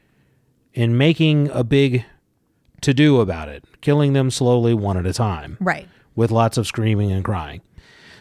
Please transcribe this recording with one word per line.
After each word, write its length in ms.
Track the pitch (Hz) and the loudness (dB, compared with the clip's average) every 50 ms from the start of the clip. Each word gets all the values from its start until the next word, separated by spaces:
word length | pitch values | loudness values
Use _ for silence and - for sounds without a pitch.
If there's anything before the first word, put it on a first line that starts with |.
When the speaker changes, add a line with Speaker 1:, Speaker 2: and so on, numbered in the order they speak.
| _ _ _ _ _ _ _ _ _ _ _ _ _ _ - | _ _ _ _ _ _ _ _ _ _ _ _ _ _ -4
Speaker 1:
in 220 | 120 117 117 117 | -2 0 0 2
making 520 | 123 139 165 156 - 160 156 151 147 143 139 | 2 2 2 2 2 2 2 2 2 0 0
a 120 | 127 123 120 | -2 -4 -2
big 420 | 113 143 139 139 131 123 120 - - _ _ _ _ _ _ _ _ _ _ _ _ _ - | 0 2 2 2 2 0 -2 -4 -6 _ _ _ _ _ _ _ _ _ _ _ _ _ -6
to-do 380 | - 143 131 127 151 151 139 123 | -2 0 2 4 4 4 4 4
about 300 | 107 92 85 80 78 73 | 2 0 -4 -8 -10 -12
it, 140 | 71 71 _ _ _ - | -14 -16 _ _ _ -6
killing 320 | - 147 143 147 147 139 139 | -2 0 2 2 2 2 2
them 160 | 139 131 131 | 2 0 0
slowly 440 | - - 131 123 123 120 117 117 117 | 0 0 2 2 2 2 2 2 0
one 200 | 107 101 98 95 | 0 0 -2 -2
at 80 | 90 87 | -2 -2
a 60 | 95 90 | -4 -2
time. 440 | - 117 104 87 78 71 - - - | -2 -2 -2 -4 -6 -10 -12 -10 -6
Speaker 2:
Right. 280 | 185 180 - - - - _ _ _ _ - | -4 -4 -4 -6 -8 -20 _ _ _ _ -4
Speaker 1:
With 140 | 110 117 107 | -2 -2 0
lots 280 | 113 117 117 110 - | 2 2 0 0 0
of 100 | 123 104 | -2 -4
screaming 440 | - - 120 110 110 107 101 104 101 | -4 -4 -2 0 0 0 0 0 0
and 140 | 95 95 92 | -2 -2 -2
crying. 360 | - 101 87 76 71 78 - - _ _ - - _ - - - - - - | -4 -6 -6 -8 -10 -14 -18 -20 _ _ -20 -20 _ -20 -20 -20 -20 -20 -20